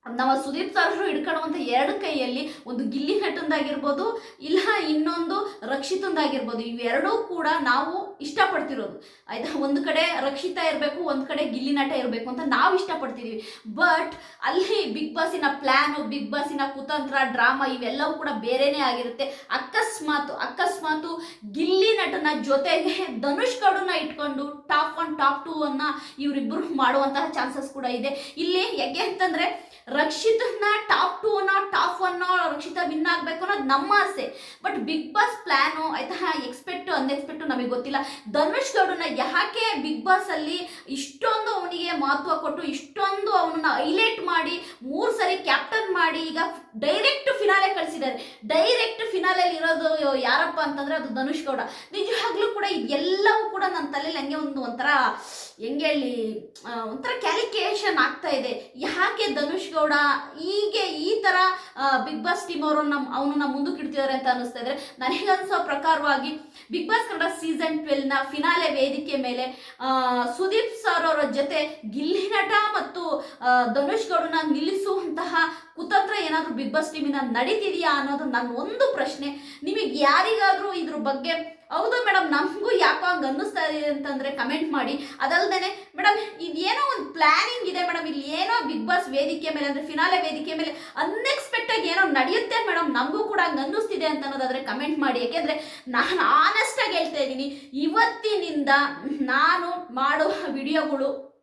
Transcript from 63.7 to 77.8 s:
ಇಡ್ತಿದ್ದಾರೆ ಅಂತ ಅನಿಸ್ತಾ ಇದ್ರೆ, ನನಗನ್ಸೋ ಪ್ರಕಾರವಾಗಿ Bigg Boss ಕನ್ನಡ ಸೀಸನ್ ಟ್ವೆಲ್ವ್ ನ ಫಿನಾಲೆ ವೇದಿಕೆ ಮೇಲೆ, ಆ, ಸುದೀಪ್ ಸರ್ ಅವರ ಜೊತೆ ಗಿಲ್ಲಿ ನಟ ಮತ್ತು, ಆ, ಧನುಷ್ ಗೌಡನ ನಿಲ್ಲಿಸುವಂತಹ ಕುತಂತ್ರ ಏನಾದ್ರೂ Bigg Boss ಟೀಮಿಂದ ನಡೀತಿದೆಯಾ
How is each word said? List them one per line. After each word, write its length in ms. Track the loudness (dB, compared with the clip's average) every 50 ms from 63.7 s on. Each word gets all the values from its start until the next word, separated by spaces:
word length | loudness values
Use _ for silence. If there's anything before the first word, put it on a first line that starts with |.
| -2 -4 -6
ಇಡ್ತಿದ್ದಾರೆ 300 | -4 -2 0 0 0 0
ಅಂತ 140 | 0 2 2
ಅನಿಸ್ತಾ 320 | 0 0 0 -6 -6 -6
ಇದ್ರೆ, 360 | -4 -4 -4 -6 -6 -12 -10 -4
ನನಗನ್ಸೋ 640 | -2 -2 0 0 4 4 4 4 4 0 0 0 0
ಪ್ರಕಾರವಾಗಿ 680 | 0 -2 0 4 2 2 4 4 2 2 2 0 -4 -6 -8 -12 -16 -20 -20 -14 _
Bigg 120 | -6 -4 -2
Boss 280 | 2 0 0 0 0
ಕನ್ನಡ 160 | -2 -2 -2 -2 -2 -4
ಸೀಸನ್ 480 | -4 -4 -2 0 0 -2 -2 -2 0 0
ಟ್ವೆಲ್ವ್ 200 | 0 0 2 0
ನ 60 | 0 0 0 -2
ಫಿನಾಲೆ 420 | -4 0 2 2 4 4 2 2 2
ವೇದಿಕೆ 440 | 2 2 2 2 -2 -4 -2 -2 -2
ಮೇಲೆ, 600 | -2 -2 -2 -2 -4 -6 -6 -12 -16 -20 -14 _
ಆ, 60 | -2 2 2 2 4 2 2 2 0 0 0 0
ಸುದೀಪ್ 460 | 0 2 2 2 2 0 -4 -2 0
ಸರ್ 220 | 2 2 2 2
ಅವರ 160 | 2 2 2
ಜೊತೆ 600 | 2 0 2 0 0 0 0 -2 -2 -2 -6 -10 -12
ಗಿಲ್ಲಿ 440 | -8 -6 -4 -2 0 0 0 0 0
ನಟ 220 | 0 0 0 2 2 2 2 2 0
ಮತ್ತು, 500 | -2 -4 -4 -8 -6 -4 -4 -4 -4 -4 -8 -12 -2
ಆ, 240 | 2 4 4 4 4
ಧನುಷ್ 440 | 4 2 2 2 2 2 0 0 2
ಗೌಡನ 420 | 0 0 0 2 0 0 2 2
ನಿಲ್ಲಿಸುವಂತಹ 840 | 2 2 2 0 0 0 0 0 0 0 0 -2 -4 -4 -4 0 2 2 2 2 0 -8 -16 -18 -12
ಕುತಂತ್ರ 380 | -12 -4 2 4 4 4 4 0 0 0
ಏನಾದ್ರೂ 320 | 0 0 0 0 -2 -4
Bigg 140 | -4 -4 0
Boss 240 | 0 0 0 0 -4
ಟೀಮಿಂದ 220 | -4 -2 0 0 0
ನಡೀತಿದೆಯಾ 800 | 0 0 0 0 2 2 2 2 0 0 0 0